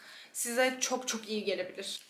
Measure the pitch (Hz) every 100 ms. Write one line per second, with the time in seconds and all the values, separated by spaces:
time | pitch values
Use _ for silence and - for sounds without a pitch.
0 | - - - - 240 240 262 254 - 254
1 | - 226 214 214 196 180 180 - 190 -